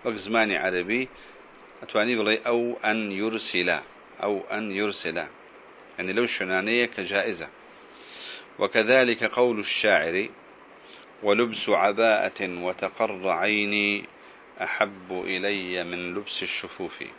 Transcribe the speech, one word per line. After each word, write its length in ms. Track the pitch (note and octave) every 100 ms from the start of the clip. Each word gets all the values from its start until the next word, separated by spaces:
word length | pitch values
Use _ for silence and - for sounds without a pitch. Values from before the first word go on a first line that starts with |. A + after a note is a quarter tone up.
وكو 120 | - G#2+
زماني 400 | G2 A2+ G#2+ F2
عربي 520 | F2+ F2+ F2 A#2+ B2+ - - - - - - -
أتواني 340 | - A2 A2 A#2+
بلي 240 | G#2+ A2 B2
أو 320 | A#2+ A#2+ A#2
أن 280 | G#2+ A2 G#2
يرسل، 680 | F#2+ A2 A2 - F2+ F2+ D#2 - - - -
أو 180 | G2+ G2+ -
أن 200 | G#2 A2
يرسل، 440 | F#2+ G#2 G2 E2+ E2+ D#2 - - - - - - -
يعني 140 | F#2
لو 140 | G2+ A#2+
شنانية 600 | - F#2+ F#2+ G2+ A#2+ A2+
كجائزة. 640 | A2 F#2 G2 F#2+ F2 D#2+ - - - - - - - - - - -
وكذلك 680 | G2+ A#2 A2 C3 B2 A2+
قول 360 | A2 - B2 G#2+
الشاعر: 680 | G2+ - G#2+ F2 D#2+ F2+ A2 - - - - - - - - -
"ولبس 460 | G#2 G#2 A#2+ G#2 -
عباءة 920 | F2+ G2 G#2 A2+ G#2+ F#2+ - F#2+ F2
وتقر 640 | F2+ F2+ G2 - A2+ F#2+ F#2+
عيني 760 | E2+ G2+ G#2 G#2 G#2 G#2 G2+ - - - - - -
أحب 600 | F#2 - G#2 F#2+ F#2 F#2 F#2
إلي 580 | F#2 G2 G2+ F2+ F2+
من 300 | F2 F2+ F2
لبس 280 | F2+ G#2 -
الشفوف". 600 | F#2 - F#2 - F2 - A#1+